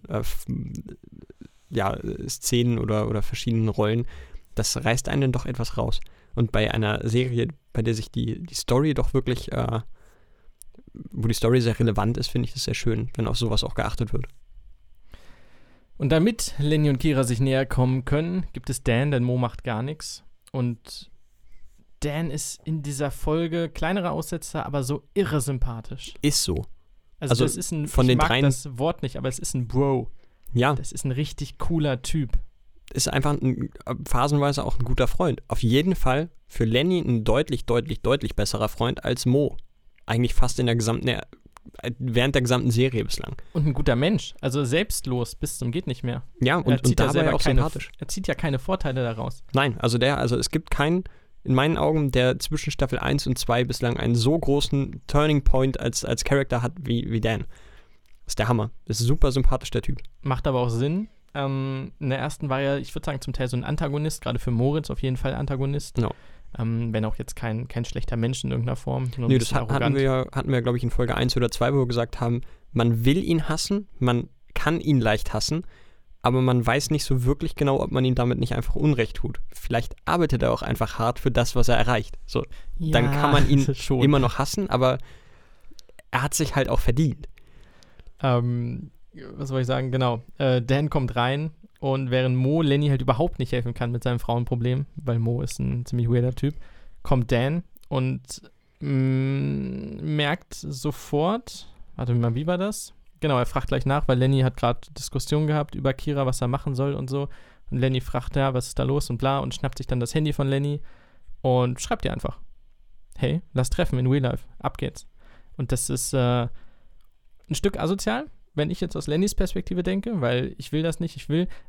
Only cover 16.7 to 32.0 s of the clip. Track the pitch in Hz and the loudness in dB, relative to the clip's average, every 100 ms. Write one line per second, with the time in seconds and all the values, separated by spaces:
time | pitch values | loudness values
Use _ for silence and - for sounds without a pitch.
16.7 | 156 151 131 160 135 123 117 135 131 131 | 4 4 2 2 2 2 2 2 2 2
17.7 | 127 127 131 127 147 165 185 - 131 - | 2 2 0 0 0 0 -2 -4 -6 -8
18.7 | 127 - 117 147 131 123 127 120 - 123 | -4 0 2 2 2 2 0 -2 -4 -6
19.7 | 110 135 156 - - - - _ 131 123 | -4 -6 -8 -12 -14 -18 -20 _ -4 -4
20.7 | 117 - - - - - _ - - - | -4 -12 -18 -18 -20 -20 _ -18 -16 -16
21.7 | - - - 147 147 170 143 - - 156 | -18 -20 -8 -4 -2 -2 -4 -8 -8 -6
22.7 | 160 143 139 143 - 151 160 170 170 165 | -4 -4 -4 -4 -2 0 0 0 -2 -4
23.7 | - 160 196 175 151 - 170 - 156 - | -2 -2 0 -2 -4 -4 -8 -6 -6 -4
24.7 | 139 127 143 - 202 185 151 139 127 127 | -2 -2 -4 -4 -2 0 0 0 0 -2
25.7 | 113 - 143 - - 147 - - 80 - | -2 -10 -12 -12 -2 0 2 0 -2 -6
26.7 | - - - _ - 143 - - - - | -12 -20 -20 _ -8 0 2 2 0 -4
27.7 | 156 147 135 127 123 - 120 139 127 143 | -4 0 4 4 4 4 4 4 2 -4
28.7 | 123 156 170 131 127 127 - - 131 117 | -4 -2 -2 -6 -4 -6 -4 -4 -4 -2
29.7 | 123 139 131 - - - _ - 120 131 | 2 2 2 -2 -8 -16 _ -2 2 2
30.7 | 135 135 - 139 131 147 - 143 - - | 2 -2 -4 -4 -2 -4 -6 -10 -2 0
31.7 | 165 147 127 | 2 0 0